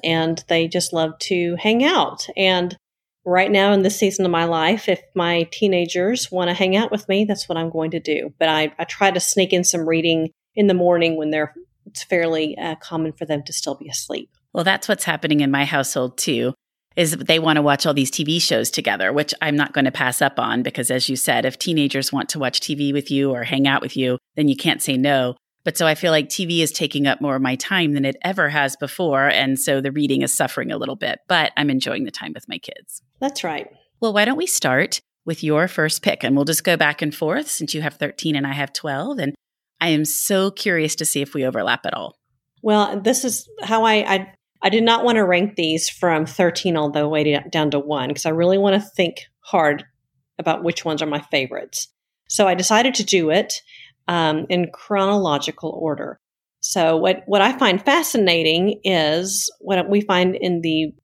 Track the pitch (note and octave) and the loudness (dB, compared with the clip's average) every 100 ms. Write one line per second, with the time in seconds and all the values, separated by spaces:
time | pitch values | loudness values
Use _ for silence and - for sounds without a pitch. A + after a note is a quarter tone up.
0 | E3 E3 D#3+ E3 - E3+ E3 F3+ - E3 | -2 0 0 -2 0 0 2 -2 -2 -2
1 | D#3+ D#3 - F3+ F3 F3 G#3+ A#3 C#4+ F4+ | -2 -4 -4 -2 0 0 0 2 4 2
2 | C#3 - - - F#3+ F3+ F3 F#3 _ _ | 0 -4 -8 0 2 2 -2 -6 _ _
3 | _ _ F#3 F3+ G3 G3 G3 G3+ F#3+ - | _ _ 0 2 4 4 4 4 2 2
4 | G3 G3+ F#3 E3+ E3+ E3 D#3+ G#3+ - F3 | 0 2 0 2 0 2 2 0 0 -2
5 | - F#3 E3+ E3+ E3 - G#3 F3+ E3+ F3+ | -4 -2 0 0 -2 0 2 2 0 0
6 | F#3 B3 - F#3 F3 F3+ F#3 F#3+ A3+ G#3+ | 0 -2 -4 -2 -2 2 2 2 0 -2
7 | - G3 G#3+ G3 - E3 E3 D#3+ D#3+ E3 | 0 0 0 -2 -4 -4 -4 -4 -4 -4
8 | D#3+ D3 - - D#3+ D#3 D#3 - D#3 - | -2 -2 -4 0 0 2 0 -4 -10 0
9 | G3 F3+ - - F#3 F#3 F3+ F3 D#3+ E3 | 2 2 0 0 2 2 2 0 0 0
10 | E3 D#3+ D#3+ - _ - G3+ F#3 F3 F3 | 2 0 -2 -8 _ 2 4 4 4 4
11 | E3 D#3+ D3+ D#3 D3+ E4+ F#4 _ - - | 2 0 -2 -2 -2 -8 -20 _ -18 -16
12 | - F3+ E3 D#3+ D#3 - E3 D#3+ - E3 | -2 0 0 0 -2 -4 -8 -8 -8 -6
13 | D#3+ - D#3 D3 C3+ - - C3+ - - | -6 -6 -4 -4 -4 -8 -8 -8 -10 -10
14 | - - - _ _ - E3+ G3 - F#3+ | -8 -10 -12 _ _ -2 0 0 -2 -2
15 | - D3+ D3 D3+ C#3 C#3 C#3 D3+ C3 C#3+ | -2 -2 0 2 2 2 0 0 -2 -2
16 | B2+ - - A#2+ B2 C3+ _ _ _ - | -4 -4 -2 -2 -2 -4 _ _ _ -2
17 | D#3+ D#3+ E3 D#3+ D#3+ D3+ D3 C#3 E3 C#3+ | 0 0 0 2 4 2 4 2 2 0
18 | C3 - D3+ E3+ - A#2 A#2 - A#2 G2 | 0 -2 -2 0 0 0 0 -2 -2 0
19 | F#2+ C#3+ D3 - D#3+ D3 C#3+ D3+ C3+ - | 0 0 -2 -2 0 0 0 0 0 0
20 | B2+ B2 C#3 - A2 A#2 B2 - B2+ C3 | -2 2 0 0 0 0 -2 -4 -2 -2
21 | C3 B2+ - A#2+ C3 - - D#3+ C#3+ C3+ | -2 -2 0 0 -2 -2 -2 0 0 0
22 | C3 C#3 - D#3 B2+ - - D3 C#3+ C#3+ | -2 -4 -4 -4 -4 -4 -4 -2 -2 -2
23 | C#3 C#3 C#3 B2 A#2+ C3+ C#3 C3+ C3+ C3+ | -2 0 0 -2 -2 0 2 2 0 -2
24 | B2+ B2 - - D3 C3+ E3 - - C3 | -2 -2 -6 -2 0 2 0 -2 -2 0
25 | C#3+ C#3 B2+ B2 _ _ D#3+ - D#3+ D3+ | 2 2 0 -4 _ _ -6 0 0 2
26 | F3 D#3 C3 - F3 E3+ D#3 - D3+ C#3+ | 2 0 0 -4 -2 0 0 -2 -4 0
27 | C#3 - D3 C3 C3 C3 - F#3+ D#3+ C#3+ | 0 0 -2 0 -2 -2 -2 0 0 0
28 | C3+ C3+ F3 F#3+ D3+ D3+ C#3 - C#3 - | -2 -2 -4 -2 0 0 -2 -4 -8 -2
29 | E3+ C3+ C#3 E2 C3+ C3+ - C3+ C#3 D3 | 0 2 4 2 0 0 0 0 0 -2
30 | C#3+ C3+ C3+ - C3 - B2 A2 - C3 | 0 0 0 -2 -2 -4 -6 -6 -8 -6
31 | D3+ - - F3 D3+ - D3 C3 - A#2+ | -8 -8 -2 0 0 0 0 0 -2 -4
32 | G2+ - - G#2 - E2+ - - - - | -6 -10 -14 -14 -14 -14 -14 -18 -20 -20
33 | _ _ C4+ C4+ E3+ D3+ - - _ _ | _ _ -6 -6 -6 -8 -10 -18 _ _
34 | A3+ G#3 A3 C#4+ F4+ - C#3+ B2+ F#3 - | 0 2 2 0 -2 -2 2 2 0 -4
35 | - _ - D#3+ D3+ D3+ F3+ - D#3 - | -10 _ -8 -4 0 0 0 0 -2 0
36 | - - B2 C#3 C#3+ D#3 - E3 D3+ D3 | -2 -2 0 2 2 0 0 2 2 0
37 | D3+ C#3+ D#3 A3+ D4+ - D3+ D#3 D3+ - | -4 -2 -2 -2 -4 -6 -6 -6 -6 -4
38 | D3 - D#3+ D3 C#3 C#3 C#3 - D#3 C3+ | -6 -4 -2 -2 -2 -4 -6 -6 -6 -6
39 | G#3+ C#4 C#3+ - _ _ _ _ E3 D3+ | -4 -4 -6 -6 _ _ _ _ 0 2
40 | D3+ - - G3 G3 G3 G#3+ E3+ D#3 - | 0 -2 0 0 0 -2 -2 0 0 -2
41 | D#3 C#3 C#3 D3 C3 C3 F#2+ A#2+ - - | -2 -2 -4 -2 -2 0 -2 -2 -4 -8
42 | - - _ _ _ _ A3 G#3+ G3+ G3+ | -10 -16 _ _ _ _ 2 2 2 0
43 | G#3 C4 B3+ - - - F#3 A3 A3 G#3+ | 0 0 -2 -6 -10 -12 -2 2 4 2
44 | - F#3+ F#3+ _ _ _ G3 A3 A3+ A#3 | 2 -2 -2 _ _ _ 0 2 4 4
45 | A#3+ A3+ F#3+ F3+ G#3 G#3 D#3+ D#3+ - - | 4 4 4 4 2 0 0 0 -4 -2
46 | F3+ D#3 D#3+ - F3 E3+ F#3+ E3 D3 D3 | 2 2 0 2 0 2 0 0 0 0
47 | D3 D#3 D3+ D3 - E3 D3+ C#3+ C#3+ D3 | 0 2 2 0 0 -2 0 0 -2 -4
48 | B2+ D3 E3 D#3+ F3 G3 G3+ G3 G#3 - | -4 -4 -2 2 2 4 4 2 0 -2
49 | E3+ - - _ - F#3+ D3+ D3 - _ | -2 -4 -18 _ -2 2 2 0 -6 _
50 | _ _ _ - E3 D#3+ E3+ E3+ E3 D3+ | _ _ _ -6 -4 -2 -2 -4 -4 -4
51 | D#3 D3 - D3 C3 - - - - _ | -2 -4 -2 -2 -2 -6 -10 -10 -12 _
52 | _ _ - - G3 F3+ F#3 A3 B3+ B3+ | _ _ -4 2 2 2 2 4 2 0
53 | G3 F#3+ D#3 F3+ - - - - - _ | 0 2 4 2 0 -6 -12 -20 -20 _
54 | - F3 D#3+ D#3 E3+ F3+ E3+ - - G3+ | -2 0 2 0 0 -2 -2 -6 -4 0
55 | F#3+ G3+ F3+ C#3+ D3 D3+ D#3+ - D#3+ D3 | 2 2 2 0 -2 -8 -10 -6 -4 -4
56 | - - _ _ _ _ - F#3+ D#3+ D#3+ | -8 -12 _ _ _ _ -4 2 2 4
57 | F#3 F#3 - G3+ G3+ B3+ A#3 F#3 C#4 D#4+ | 2 0 2 4 4 4 2 4 2 2
58 | D#4 A#3 F#3+ E3+ D#3+ E3 G3 - G3 F3 | 2 2 4 4 2 2 0 0 0 2
59 | D3+ D#3+ F#3+ F#3+ - - - F#3+ F3+ G#3 | 2 0 -2 -4 -6 -8 -2 0 2 0
60 | G#3 F3+ F3+ F#3 F3+ E3+ E3 D#3+ D#3 - | 2 2 2 0 -2 0 0 0 -2 -6